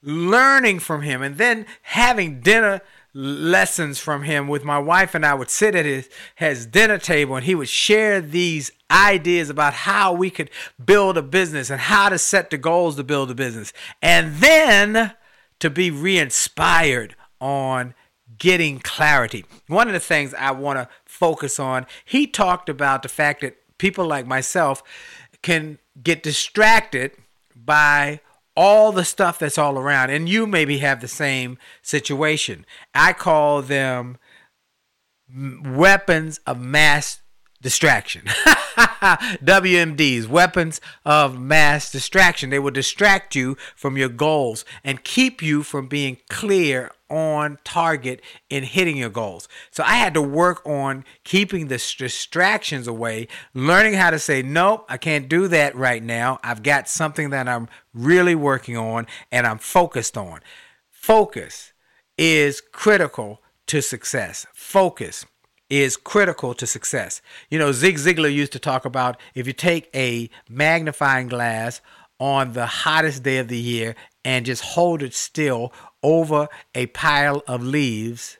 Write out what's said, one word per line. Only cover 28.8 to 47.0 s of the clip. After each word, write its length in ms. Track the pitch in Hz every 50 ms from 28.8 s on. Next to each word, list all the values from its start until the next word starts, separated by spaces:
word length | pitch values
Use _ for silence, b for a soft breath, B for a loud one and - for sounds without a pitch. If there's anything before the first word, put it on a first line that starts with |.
| 214 214
the 140 | 202 185 175
stuff 340 | - - - 196 175 170 -
that's 200 | 165 147 - -
all 200 | 151 147 139 135
around, 320 | 131 143 143 135 131 127
and 180 | 135 151 165 170
you 180 | 190 220 226
maybe 320 | 214 196 170 156 143 143 139
have 220 | 143 143 139 123
the 80 | 120 120
same 500 | - - 151 143 135 131 127 123 127 b b b b b b
situation. 840 | - - 147 135 - 143 135 160 151 156 147 - - 104 82 - B B B B B _
I 180 | 139 151 180 185
call 480 | - - 185 160 151 147 147 147 143 135
them 540 | 127 143 139 135 131 127 123 123 123 123 123 b b b b b b b _ _ _ _ _ _ _ _ _ _ _ _ _ _ _
m-, 460 | 127 131 139 135 127 - 147 135 127
weapons 640 | 135 165 190 196 196 196 - 175 160 160 160 151 - _
of 120 | - 127 123
mass 600 | 123 127 139 151 156 151 147 151 147 - - - - - _ _ _ _ _ _
distraction. 640 | - 127 - - - 156 131 107 - - - 85 - -
<laughs> 1120 | - - - 320 302 - - - - - 233 226 - - - 196 175 - - 247 202 - 135
W 340 | 139 190 196 185 185 180 175
M 160 | 170 165 151
Ds, 300 | 139 151 143 127 117 113
weapons 540 | 110 127 165 180 180 - 185 170 160 156 - B B B B B
of 340 | 147 147 151 147 139 127 127
mass 520 | 127 135 151 156 151 147 147 151 - -
distraction. 600 | - 139 127 - - 190 185 175 170 - - 131
They 80 | 135 139
will 120 | 139 139
distract 640 | 123 135 131 - - - 202 208 196 190 - - -
you 220 | 143 127 127 135 B B B B
from 220 | _ - 143 135
your 120 | 135 135 131
goals 560 | 120 117 147 156 156 151 139 120 110 107 - B B B B
and 200 | 135 135 123 _
keep 380 | - - - 262 262 254 - 160
you 200 | 156 147 147 147
from 240 | - - 143 131
being 320 | 127 143 147 143 135 127 - _ _
clear 640 | - - - 208 196 190 175 147 135 127 123 - - _